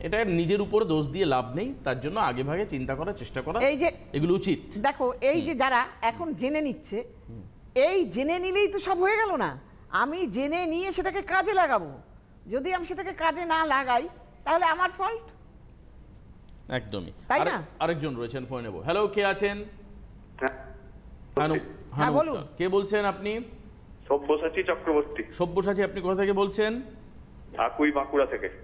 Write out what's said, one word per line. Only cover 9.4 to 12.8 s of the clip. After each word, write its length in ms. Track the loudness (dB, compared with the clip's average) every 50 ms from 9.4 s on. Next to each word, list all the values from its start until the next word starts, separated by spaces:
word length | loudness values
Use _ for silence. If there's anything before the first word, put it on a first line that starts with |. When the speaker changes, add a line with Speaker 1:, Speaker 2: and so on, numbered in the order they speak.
| 0 -2 -4 -6 -12 -18 -20 -20 -8 -2
Speaker 2:
আমি 360 | 0 2 2 2 0 -2 -2
জেনে 400 | -2 0 0 0 0 0 0 0
নিয়ে 260 | 0 0 0 -2 -2 -2
সেটাকে 300 | -2 -2 -2 -2 -2 -2
কাজে 320 | 0 2 2 2 4 4
লাগাবো। 440 | 4 4 4 4 2 0 -2 -8 -14 -16 -20 -20 -20 -20 -20 -20 -20 -8 -6
যদি 240 | -4 -2 -2 -2 -2
আমি 120 | -2